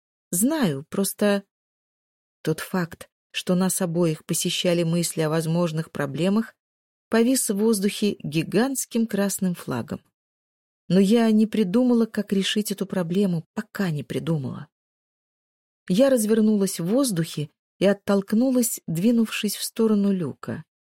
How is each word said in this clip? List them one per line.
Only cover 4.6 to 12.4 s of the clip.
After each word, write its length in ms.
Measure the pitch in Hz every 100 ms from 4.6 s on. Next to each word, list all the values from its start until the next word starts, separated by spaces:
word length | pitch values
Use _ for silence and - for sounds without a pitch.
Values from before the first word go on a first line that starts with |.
| 185 170
мысли 380 | 165 170 165 -
о 80 | 156
возможных 600 | 160 160 170 175 156 160
проблемах, 640 | - 143 139 180 208 226 - _ _ _ _ -
повис 400 | 226 233 262 -
в 80 | 196
воздухе 600 | 220 214 196 - 208 -
гигантским 840 | 151 156 160 196 262 269 - 233 226
красным 480 | 202 202 - 185 175
флагом. 460 | - 127 113 - _ _ _ _ _ _ _ _ -
Но 120 | 180
я 300 | 196 233 226
не 160 | 214 220
придумала, 580 | 214 196 214 254 240 226
как 260 | 214 202
решить 400 | 196